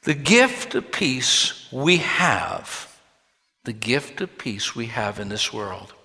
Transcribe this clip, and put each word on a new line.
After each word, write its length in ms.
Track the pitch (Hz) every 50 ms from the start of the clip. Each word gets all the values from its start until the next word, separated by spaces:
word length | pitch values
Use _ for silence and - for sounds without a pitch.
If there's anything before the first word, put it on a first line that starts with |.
The 120 | _ - 156
gift 600 | 143 139 135 202 240 254 254 247 - - - -
of 160 | - - -
peace 720 | - - 202 151 131 127 123 - - - - - - - - -
we 240 | - 127 139 160 180 170
have, 920 | 160 - - - 180 170 117 90 82 85 90 - - - - - - - - _ _ _ _ _ _ _ _ _ _ _ _ _ _
the 80 | 127
gift 480 | 113 110 107 110 123 143 139 - - -
of 180 | 196 180 - -
peace 380 | - 139 104 98 - - -
we 120 | 117 117 113
have 340 | 113 127 107 104 101 101
in 80 | 104 98
this 240 | 104 104 - - -
world. 400 | 117 104 98 92 95 98 - - - _